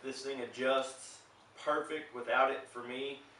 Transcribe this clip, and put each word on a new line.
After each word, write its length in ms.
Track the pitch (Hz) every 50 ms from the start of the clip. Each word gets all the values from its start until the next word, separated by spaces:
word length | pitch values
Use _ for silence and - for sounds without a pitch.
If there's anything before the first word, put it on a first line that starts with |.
| 131
This 180 | 135 131 -
thing 220 | 135 139 135 127 120
adjusts 760 | 113 113 123 127 131 135 135 131 - - - - - - - - - - - - - - - -
perfect 500 | 151 147 151 147 - 156 151 - - 123
without 360 | 123 117 120 120 131 135 135
it 180 | 139 - - -
for 140 | - 123 120
me, 400 | 120 127 131 139 139 139 135 - - - -